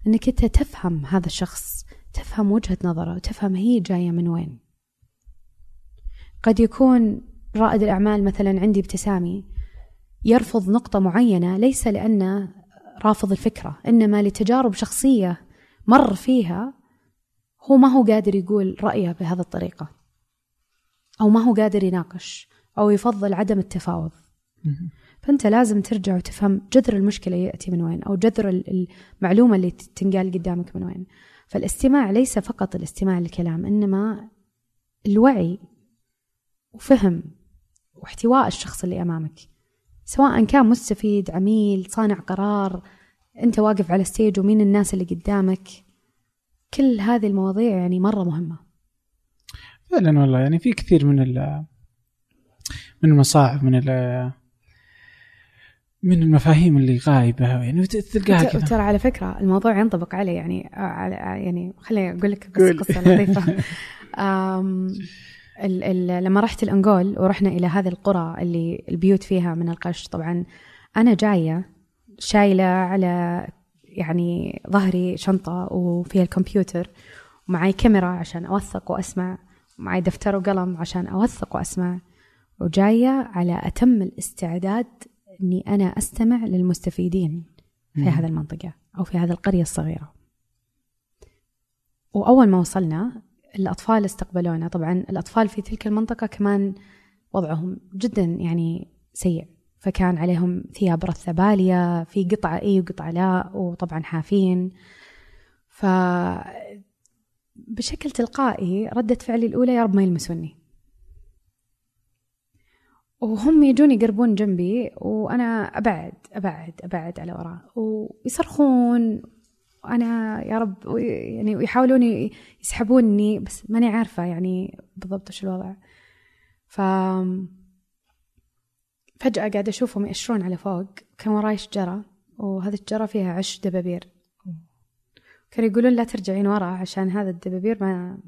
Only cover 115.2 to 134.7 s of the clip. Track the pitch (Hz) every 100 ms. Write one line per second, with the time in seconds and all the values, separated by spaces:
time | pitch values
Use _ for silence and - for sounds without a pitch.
115.2 | 214 247 233 226 - - 214 165 170 -
116.2 | _ 208 185 160 165 160 180 180 165 175
117.2 | 165 170 170 175 - 233 220 214 214 -
118.2 | 254 - 330 - 285 254 240 240 226 214
119.2 | - _ _ _ _ _ - 240 233 226
120.2 | 220 214 - 220 220 190 - 233 240 -
121.2 | 57 226 214 208 226 247 262 262 233 196
122.2 | 208 - - _ - - 220 254 226 202
123.2 | 208 214 202 - - 226 233 220 220 -
124.2 | 175 170 185 185 190 - _ 190 185 190
125.2 | 190 - 196 185 190 196 _ _ _ _
126.2 | _ _ _ _ _ - 190 190 185 185
127.2 | 185 185 185 - _ _ _ _ _ _
128.2 | _ _ _ _ _ _ _ _ _ _
129.2 | 262 208 214 202 202 - 247 196 202 190
130.2 | - 220 180 175 202 175 196 - - -
131.2 | 214 214 214 208 - 202 180 196 208 _
132.2 | _ - 202 190 190 202 - 214 214 214
133.2 | 185 175 190 - 196 180 180 175 - _
134.2 | _ _ 185 165 165